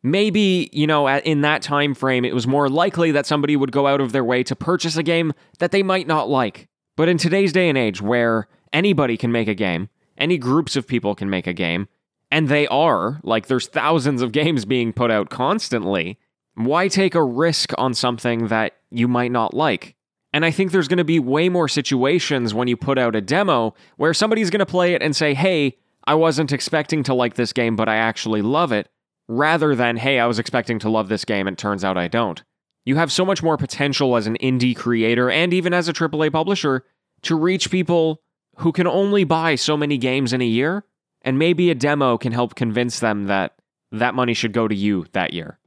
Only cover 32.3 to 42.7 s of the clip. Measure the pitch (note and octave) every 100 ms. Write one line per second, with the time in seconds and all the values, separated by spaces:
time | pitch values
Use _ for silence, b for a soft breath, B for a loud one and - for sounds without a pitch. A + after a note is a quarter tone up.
32.3 | E2 _ _ _ _ - C#3 E3 - F#3
33.3 | G3 E3 D#3 D3 - C#3+ C3+ C3+ A#2+ G#2+
34.3 | A2+ C3 B2+ B2 A#2 B2 A#2+ A2 A#2 B2
35.3 | D3+ F3 F3+ F3 F3 E3+ D#3+ E3 D3+ D#3
36.3 | D#3 D#3+ G3 D3+ C3 _ _ _ _ -
37.3 | D#3+ E3 F#3+ - F#3 F3 F3 D#3+ D#3 _
38.3 | _ _ - E3+ D#3+ F3 E3 G3+ G3+ E3
39.3 | E3 D#3+ C#3 - D3+ D3 C#3+ B2+ C3 B2+
40.3 | B2+ A#2+ A2+ C#3+ G3 - _ _ _ C3
41.3 | C3 D#3+ E3+ F3 D3 C#3+ D3 C3+ A#2 B2+
42.3 | A#2 A#2+ - A#2+